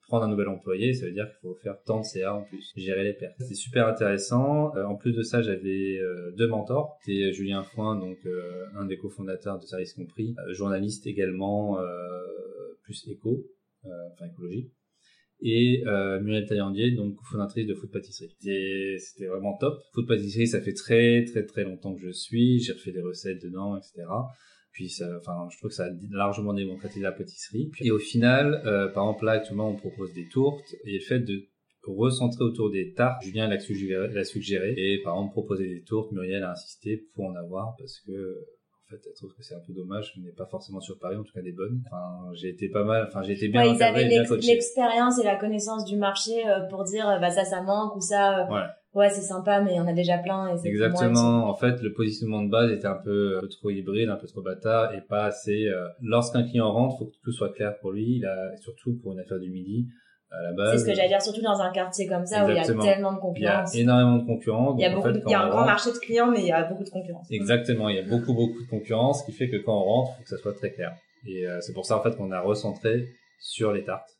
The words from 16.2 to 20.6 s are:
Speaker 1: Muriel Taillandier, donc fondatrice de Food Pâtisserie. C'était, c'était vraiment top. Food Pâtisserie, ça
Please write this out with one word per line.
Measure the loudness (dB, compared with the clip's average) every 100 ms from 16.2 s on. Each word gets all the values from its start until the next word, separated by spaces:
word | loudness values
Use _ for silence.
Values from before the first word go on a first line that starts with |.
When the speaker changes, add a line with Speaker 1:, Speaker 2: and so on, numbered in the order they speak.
Speaker 1:
Muriel | 0 -2 0
Taillandier, | -2 -2 0 0
donc | 0 -2 -6 -8
fondatrice | -6 -4 -4 -4
de |
Food | -6 -8
Pâtisserie. | -12 -12 -18 -18 _
C'était, | -4 -2 -2 -4 -4 -6
c'était | -12 -12 -8
vraiment | -4 -4 0
top. | -2 -2 _
Food | -4 0
Pâtisserie, | 2 0 2 2
ça | 2